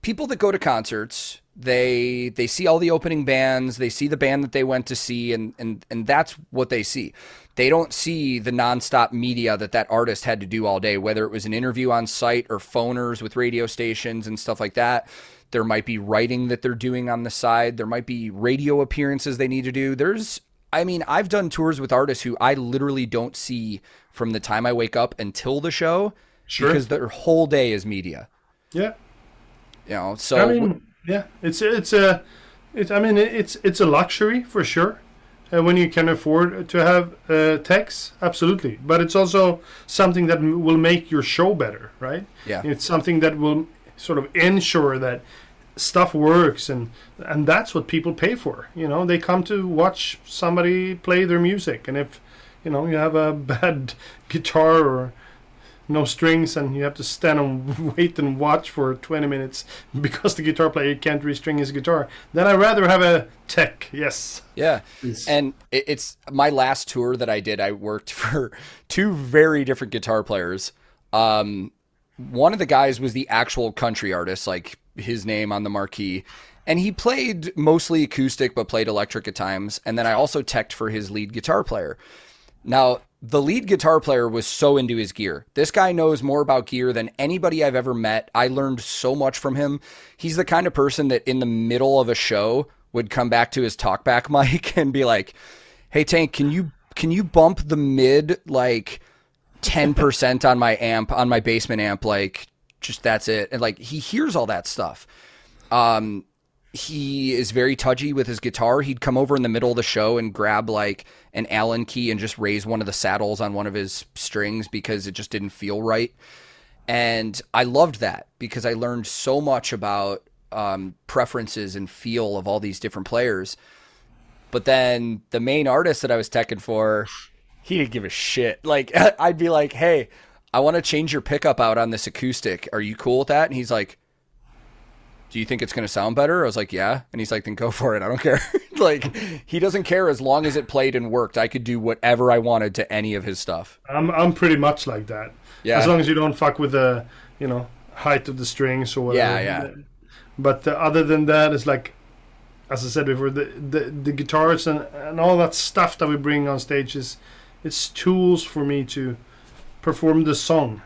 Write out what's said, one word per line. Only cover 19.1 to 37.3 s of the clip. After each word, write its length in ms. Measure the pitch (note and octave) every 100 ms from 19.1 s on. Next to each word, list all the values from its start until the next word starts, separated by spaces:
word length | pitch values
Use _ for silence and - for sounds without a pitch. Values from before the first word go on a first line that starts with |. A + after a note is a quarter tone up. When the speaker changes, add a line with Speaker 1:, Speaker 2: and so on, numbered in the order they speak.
| C#3 D3 B2
Speaker 1:
they 100 | C3
need 180 | C3 B2+
to 60 |
do. 220 | C3 C3+
There's, 480 | C3+ D3+ A3 A3 - _ _ _
I 100 | D#3
mean, 200 | F3+ F3 D#3+
I've 220 | D#3 G3
done 220 | G#3 F3+
tours 280 | - D#3+ D3
with 120 | C3+
artists 300 | B2+ C#3+ B2+
who 120 | B2 A#2
I 140 | B2 C#3
literally 500 | B2 C3 C#3 C3+ A#2+
don't 300 | A#2 A#2+ -
see 460 | - B2 A2 G2 _ _ _
from 180 | - A#2
the 100 | A2
time 240 | - A2 A#2+
I 80 |
wake 240 | A#2+ A#2 A#2+
up 200 | A#2+ -
until 420 | G#2 - C3 C#3
the 100 | D#3+
show 400 | D3+ E3 E3+ G#3 G3+ _ _ _
Speaker 2:
Sure. 220 | - C#3+
Speaker 1:
because 220 | D#3+ B2
their 180 | D3 B2
whole 400 | - - D#3+ D#3+
day 240 | C#3+ B2
is 140 | G#2 G#2
media. 420 | G2 F2+ C2+ - _ _ _ _
Speaker 2:
Yeah. 200 | E3 G#3+ A3 _ _ _ _ _ _ _ - -
Speaker 1:
You 80 | G#2
know, 200 | F#2 G#2
so 220 | - C#3+
Speaker 2:
I 80 | G#3
mean, 120 | A#3+
Speaker 1:
w- 220 | A3 E3+ _ _ E3
Speaker 2:
yeah, 160 | G3+ G3+ -
it's, 200 | E3+ E3
it's 320 | G#3+ A3+ -
a, 280 | G#3 G3 F3+ - - - - _
it's, 180 | - F#3
I 80 | G3+
mean, 180 | A3 G#3
it's, 380 | A3 A3+ G#3 -
it's 160 | G3 F3
a 60 | F3+
luxury 580 | D3 F3 - G#3+ B3
for 220 | A#3+ G#3 D#3
sure. 340 | - F3+ A3 - - _ _ -
Uh, 100 | E3+
when 140 | E3+ F3+
you 120 | E3+
can 200 | E3 E3
afford 580 | E3 D#3 D#3 F3 F#3+ F3
to 100 | F3
have, 320 | E3 F3+ F3 -
uh, 280 | -